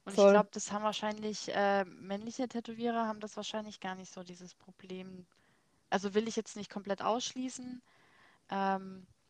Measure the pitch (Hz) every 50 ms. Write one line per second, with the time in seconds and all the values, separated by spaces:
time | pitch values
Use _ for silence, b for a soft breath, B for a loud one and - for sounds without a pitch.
0 | - 196 196 208 202 202 202 208 208 - - 208 - - 202 208 214 214 208 -
1 | 214 214 214 214 214 214 208 - - - - - 202 202 202 196 190 180 - -
2 | - 190 196 202 214 233 - - 262 226 - 233 226 240 226 226 233 233 233 233
3 | 226 214 220 214 214 208 - 214 202 - - 220 214 214 202 - - 190 185 190
4 | 185 - - 185 180 180 180 175 180 175 - _ - - - _ - 185 185 185
5 | 185 190 185 185 180 _ _ _ _ _ _ _ _ _ _ _ _ - - 202
6 | 185 202 190 214 226 226 - 226 208 - - 214 196 - - 208 185 202 196 -
7 | 196 196 214 247 - - - 254 254 262 - - 247 247 247 247 _ _ _ _
8 | - _ _ _ - - _ _ _ - 190 196 196 196 190 190 190 190 190 190
9 | 185 - - _ _